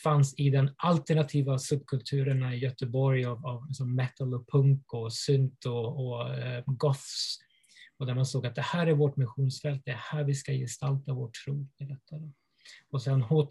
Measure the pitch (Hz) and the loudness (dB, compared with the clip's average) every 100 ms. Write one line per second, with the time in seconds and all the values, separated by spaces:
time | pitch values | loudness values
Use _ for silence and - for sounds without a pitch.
0 | 156 147 139 - 139 135 135 - 170 160 | 2 4 4 2 2 4 2 2 2 2
1 | - 156 147 147 135 131 - 143 - 127 | 4 2 2 0 0 -2 0 -2 -2 -6
2 | - 139 135 131 127 123 131 - 123 131 | -2 0 2 0 0 -2 -4 -4 -2 2
3 | 135 131 123 120 127 120 147 135 123 127 | 2 2 0 -4 -8 -8 -8 -6 -2 0
4 | 127 - 127 120 - 143 139 135 - 117 | -2 -4 -4 -4 2 4 6 4 0 -8
5 | 113 - - 135 131 - 127 117 113 139 | -6 -4 2 2 2 -2 -6 -4 -4 -4
6 | 127 120 120 127 127 120 135 123 147 139 | -6 -4 -6 -6 -6 -6 -4 0 2 0
7 | - - - - _ _ _ - - - | -6 -8 -8 -8 _ _ _ -20 -20 -8
8 | 127 127 131 131 117 - 131 175 165 147 | -4 0 0 -2 -4 -4 -2 0 2 4
9 | 143 139 120 - 131 - 147 135 139 117 | 2 2 -2 0 -2 -2 -4 -4 -6 -10
10 | - 151 143 139 - 131 123 - 139 135 | -6 -2 -2 -2 -2 -4 -4 -4 -2 -2
11 | 139 127 120 - 139 143 139 - 139 135 | -2 -6 -6 -10 -8 -8 -8 -12 -12 -12
12 | _ 156 156 - _ _ - - _ - | _ -14 -14 -18 _ _ -20 -20 _ -4
13 | 123 131 113 156 147 | 0 0 4 2 2